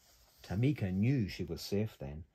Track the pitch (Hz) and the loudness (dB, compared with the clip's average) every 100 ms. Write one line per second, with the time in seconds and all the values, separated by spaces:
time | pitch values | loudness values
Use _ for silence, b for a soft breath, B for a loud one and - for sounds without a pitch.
0 | - - - - - 90 131 - 95 95 | -20 -20 -20 -16 -4 2 2 2 0 2
1 | 113 139 95 - 82 - - 101 110 - | 4 4 0 -2 -6 -6 -2 0 0 -4
2 | 69 76 - | -10 -10 -14